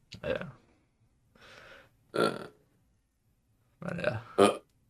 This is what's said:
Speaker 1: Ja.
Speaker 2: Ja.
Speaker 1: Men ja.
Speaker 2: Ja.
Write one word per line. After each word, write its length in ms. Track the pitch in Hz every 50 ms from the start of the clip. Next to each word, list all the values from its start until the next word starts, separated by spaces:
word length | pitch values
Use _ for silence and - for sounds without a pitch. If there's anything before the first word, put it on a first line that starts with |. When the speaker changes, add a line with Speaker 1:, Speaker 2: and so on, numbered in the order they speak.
| _ _ - - -
Speaker 1:
Ja. 140 | - - - - - - - - _ _ _ _ _ _ _ _ _ _ _ _ _ _ - - - - - - - - - - - _ _ _ _ -
Speaker 2:
Ja. 140 | - 58 55 50 - - - - - _ _ _ _ _ _ _ _ _ _ _ _ _ _ _ _ _ _ _ _ _ _ _ _
Speaker 1:
Men 200 | - - - -
ja. 180 | - - 110 110 - - - -
Speaker 2:
Ja. 80 | 101 107 - - - _ _ _ _ _